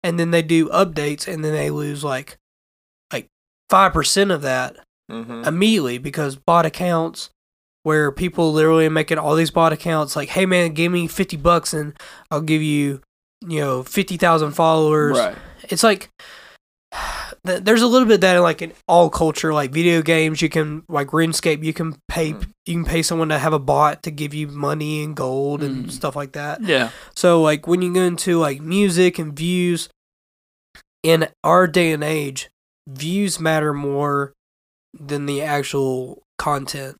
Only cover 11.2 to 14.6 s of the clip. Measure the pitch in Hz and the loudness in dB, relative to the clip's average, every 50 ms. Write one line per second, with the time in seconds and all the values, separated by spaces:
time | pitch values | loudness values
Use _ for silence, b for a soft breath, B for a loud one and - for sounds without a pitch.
11.2 | 196 - - 151 139 170 175 165 - - - 151 151 147 - B B B B B | -4 -4 -4 0 2 2 2 2 0 -4 -6 -6 -8 -8 -12 B B B B B
12.2 | B B 156 151 160 156 156 156 156 156 147 147 143 143 139 131 _ _ _ _ | B B -6 -4 0 0 0 0 2 0 0 0 0 -2 -4 -8 _ _ _ _
13.2 | _ _ _ _ 226 170 165 151 147 139 131 127 131 - - 202 190 - 180 160 | _ _ _ _ -12 -6 -4 -4 -2 -2 -4 -4 -6 -4 -2 -2 -2 -2 -2 0
14.2 | 185 175 165 160 156 147 147 - | 2 4 4 2 0 -2 0 2